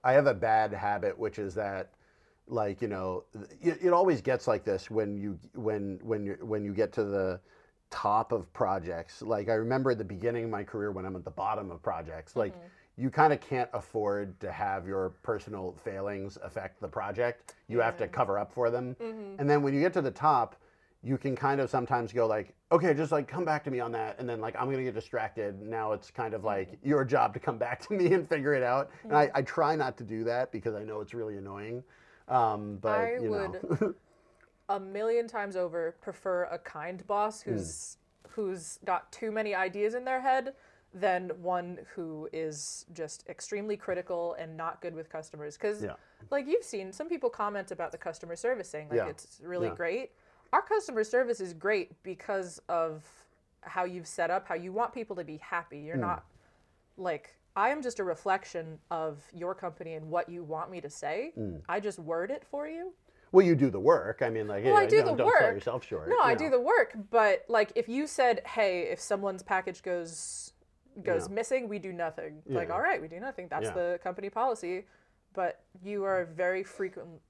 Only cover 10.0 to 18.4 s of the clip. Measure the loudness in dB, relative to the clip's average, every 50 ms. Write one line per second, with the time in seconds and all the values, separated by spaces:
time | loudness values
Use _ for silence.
10 | -2 -6 -6 -2 -2 0 0 0 -2 -2 -4 -4 -6 -6 -6 -4 -4 -4 -4 -4
11 | -6 -6 -6 -8 -10 -10 -6 -4 -2 -2 -2 -2 -4 -8 -10 -6 -4 -4 -4 -4
12 | -6 -8 -10 -12 -12 -6 -2 -2 -2 -2 -2 -10 -18 -20 _ _ _ _ _ -4
13 | -4 0 4 6 6 6 6 4 0 -2 -2 -2 -2 -2 -4 -8 -8 -2 -2 0
14 | 2 2 0 0 -2 -6 -8 _ -10 -10 -4 -4 -2 -2 -2 -4 -4 -2 -2 0
15 | -2 -2 -4 _ -2 -2 -2 -2 -2 -8 -8 -6 -6 -8 -8 -8 -10 -8 -6 -4
16 | -4 -4 -4 -6 -8 -8 -10 -12 -14 -10 -8 -8 -8 -8 -10 _ -12 -6 -6 -4
17 | -4 -4 0 0 0 0 0 -4 _ -20 -20 _ _ -2 2 4 4 4 2 0
18 | -4 -4 0 0 0 2 2 0